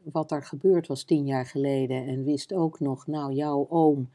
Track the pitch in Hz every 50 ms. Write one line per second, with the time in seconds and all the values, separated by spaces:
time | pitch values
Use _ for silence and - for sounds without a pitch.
0 | - 156 - 160 156 - 160 147 139 - - 139 - 190 185 170 165 - 139 131
1 | - - 165 147 139 139 135 131 127 131 - 139 139 139 139 135 131 123 131 131
2 | 123 139 131 131 131 143 147 139 - - 196 180 165 156 160 - 147 139 131 135
3 | - - 151 151 143 139 135 139 151 151 143 139 139 - 170 165 160 156 147 139
4 | 127 127